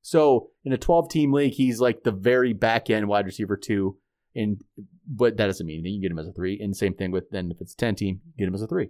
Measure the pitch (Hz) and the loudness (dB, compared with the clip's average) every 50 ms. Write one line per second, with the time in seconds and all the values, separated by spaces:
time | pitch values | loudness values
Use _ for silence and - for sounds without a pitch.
0 | _ - - 165 151 147 135 120 - - _ _ _ 143 131 123 - - 175 170 | _ 2 2 4 6 6 6 4 2 -4 _ _ _ -4 -4 -2 2 4 4 4
1 | 160 - - 160 151 143 139 143 143 139 - - 131 127 120 110 123 123 117 - | 4 2 0 2 2 4 4 4 2 2 2 2 2 2 2 2 2 2 0 0
2 | _ 123 107 95 95 120 123 127 127 127 117 98 - 113 113 113 - - 117 110 | _ -4 -4 0 2 2 4 4 4 2 2 2 2 2 2 0 0 0 0 0
3 | 104 101 104 104 101 95 92 - 107 98 101 95 - - 110 101 98 95 95 _ | 0 0 0 0 0 -2 -4 -6 -4 -2 -2 -4 -2 -2 0 0 0 -2 -2 _
4 | _ _ _ _ _ _ _ 117 110 107 104 101 - _ _ - 104 - _ _ | _ _ _ _ _ _ _ -4 -2 -2 -2 -4 -6 _ _ -20 -20 -20 _ _
5 | _ - 135 104 120 120 110 104 107 98 95 - 87 80 78 80 82 90 101 101 | _ -12 -2 2 2 2 2 2 0 0 0 -2 -6 -8 -8 -8 -6 -6 -6 -4
6 | 95 95 85 80 78 82 87 - 90 92 98 101 107 101 98 - - 98 87 - | -4 -4 -4 -4 -8 -10 -10 -6 -4 -4 -4 -4 -4 -6 -4 -2 -2 -2 -2 -2
7 | 98 92 90 95 87 _ - 95 90 87 82 - - - - - - 120 104 - | -6 -4 -4 -4 -6 _ -8 -8 -6 -6 -8 -10 -12 -18 -8 -4 -2 -2 -2 -2
8 | 104 98 95 92 - 85 - - 101 92 92 98 110 110 170 185 139 - | -2 -4 -4 -6 -10 -18 -8 -6 -4 -4 -4 -4 -6 -4 -4 -4 -4 -4